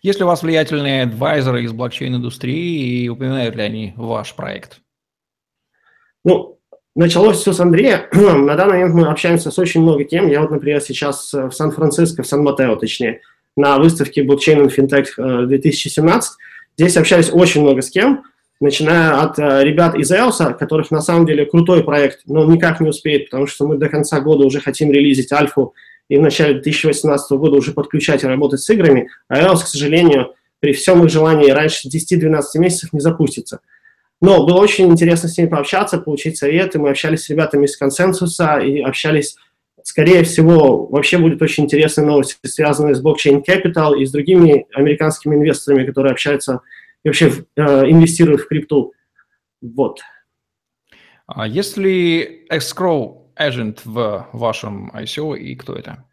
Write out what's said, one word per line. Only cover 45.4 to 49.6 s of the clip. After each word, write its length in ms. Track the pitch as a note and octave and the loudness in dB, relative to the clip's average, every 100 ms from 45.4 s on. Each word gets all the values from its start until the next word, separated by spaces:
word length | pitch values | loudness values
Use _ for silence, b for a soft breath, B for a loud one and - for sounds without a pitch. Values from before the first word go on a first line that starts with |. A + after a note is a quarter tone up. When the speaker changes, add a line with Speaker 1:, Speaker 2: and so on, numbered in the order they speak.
| D3+ C#3 - C#3 C3 | 0 -2 0 0 0
Speaker 2:
которые 260 | C3+ C3+ | -2 -2
общаются 480 | B2 D3 C#3+ - B2+ b b b b | -2 -4 -4 -4 -8 b b b b
и 60 | D#3 | -4
вообще, 240 | C#3+ E3 - - - | 2 0 0 -10 -4
э, 60 | D3 C#3 C3+ | 2 2 6
инвестируют 520 | E3 E3 E3 E3 C#3+ | 6 4 4 2 2
в 60 | - | -2
крипту. 440 | D#3 - D3 A#2+ _ _ _ _ _ _ _ | -8 -2 -2 -2 _ _ _ _ _ _ _